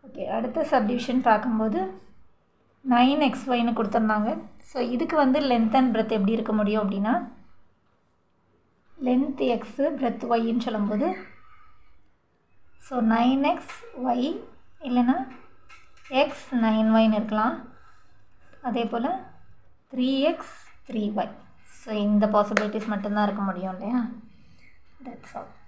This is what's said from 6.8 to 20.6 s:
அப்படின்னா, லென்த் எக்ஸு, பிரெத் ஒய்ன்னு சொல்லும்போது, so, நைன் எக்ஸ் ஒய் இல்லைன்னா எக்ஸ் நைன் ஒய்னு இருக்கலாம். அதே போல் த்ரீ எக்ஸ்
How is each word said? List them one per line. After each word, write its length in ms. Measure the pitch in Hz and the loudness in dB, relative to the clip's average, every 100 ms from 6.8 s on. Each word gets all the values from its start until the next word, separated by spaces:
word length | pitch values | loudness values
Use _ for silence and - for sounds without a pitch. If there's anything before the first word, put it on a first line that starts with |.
அப்படின்னா, 320 | 202 196 208 302 - - - - - _ _ _ _ _ _ _ _ _ _ _ _ - | 0 -2 0 0 -2 -16 -20 -20 -20 _ _ _ _ _ _ _ _ _ _ _ _ -8
லென்த் 440 | 254 254 294 - 262 | 0 0 0 -2 -2
எக்ஸு, 320 | 226 - - 285 285 | -2 -6 -4 -2 -2
பிரெத் 240 | 254 208 233 | -4 -4 -2
ஒய்ன்னு 320 | 233 226 233 240 | -2 0 -2 -2
சொல்லும்போது, 420 | 214 202 208 302 370 - - - - - - - - - _ _ _ _ - - - - | -4 -2 0 -2 -4 -10 -20 -20 -20 -20 -20 -20 -20 -20 _ _ _ _ -20 -20 -20 -6
so, 100 | 254 226 226 | -2 2 4
நைன் 300 | 240 269 285 | 4 4 2
எக்ஸ் 260 | 359 - - - - 254 | 0 -6 -18 -16 -8 -2
ஒய் 180 | 247 269 403 - - - - 294 | 0 -2 -4 -10 -20 -20 -14 -2
இல்லைன்னா 300 | 247 240 320 - - - - - - - - - 262 | 2 4 2 -2 -12 -20 -20 -20 -20 -20 -20 -4 0
எக்ஸ் 280 | 294 - - 254 226 | 0 -2 -4 0 2
நைன் 260 | 220 220 220 | 2 4 6
ஒய்னு 200 | 220 214 | 6 2
இருக்கலாம். 360 | 214 214 220 330 - - - - - - - - - - 254 | 0 0 0 -2 -12 -20 -20 -20 -20 -20 -20 -20 -20 -10 -6
அதே 160 | 247 233 | -4 -4
போல் 180 | 233 254 381 - - - - - - _ | -4 -4 -4 -8 -20 -20 -20 -20 -20 _
த்ரீ 160 | 254 254 269 285 | -4 -2 2 0
எக்ஸ் 260 | 330 - - | 0 -8 -18